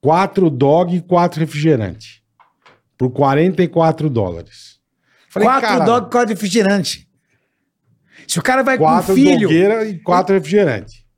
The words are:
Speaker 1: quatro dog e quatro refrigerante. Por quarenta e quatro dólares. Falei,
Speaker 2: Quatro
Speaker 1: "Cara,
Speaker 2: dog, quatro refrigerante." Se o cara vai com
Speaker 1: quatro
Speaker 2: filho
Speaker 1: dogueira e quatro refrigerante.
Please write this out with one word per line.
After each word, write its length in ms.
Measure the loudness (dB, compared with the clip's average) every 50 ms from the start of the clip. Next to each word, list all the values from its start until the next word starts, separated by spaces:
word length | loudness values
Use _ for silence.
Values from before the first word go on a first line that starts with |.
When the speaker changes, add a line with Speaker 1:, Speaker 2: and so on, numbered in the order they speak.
Speaker 1:
quatro 480 | 0 2 2 2 0 0 0 0 0 0
dog 480 | 2 2 2 2 4 2 2 0 -2
e 40 | -6 -4
quatro 380 | 0 0 2 2 0 -2 -4
refrigerante. 840 | -6 -6 -6 -2 0 0 0 0 0 -6 -8 -12 -20 -20 -20 _ _ _ _ _ _ _ _ _ _ -20 _ _ _ _ _
Por 140 | _ -4 -4
quarenta 520 | 0 0 0 2 2 2 0 0 0 0 -2
e 60 | -2
quatro 400 | 0 0 0 0 0 0 -4 -4
dólares. 720 | -2 -2 -4 -4 -6 -10 -16 -18 -20 -20 -20 -20 _ _ _ _ _ _ _ _ _ _ _ _
Falei, 180 | -4 0 0
Speaker 2:
Quatro 220 | 2 2 0 0 0
Speaker 1:
"Cara, 160 | 0 0 2
Speaker 2:
dog, 260 | 2 0 0 -2 -2
quatro 200 | -2 -2 0 0
refrigerante." 760 | -4 -6 -6 -2 0 0 2 2 0 0 -2 -4 -8 -12 -16 _ _ _ _ _ _ _ _ _ _ _ _ _ _ _ _ _ _ _ _ _ _ -20 -12
Se 120 | -8 -8 -4
o 40 | -2
cara 200 | -2 0 0 0
vai 160 | -2 0 0
com 60 | 2
Speaker 1:
quatro 280 | 2 2 0 0 0 2
Speaker 2:
filho 260 | 4 4 4 4 2 2 2
Speaker 1:
dogueira 360 | 2 2 2 2 0 -2 -4
e 140 | -6 -8 -10
quatro 360 | -4 -2 -2 -2 0 0 -2
refrigerante. 680 | -2 -2 0 0 0 2 2 -2 -4 -8 -12 -20 -20 _ _ _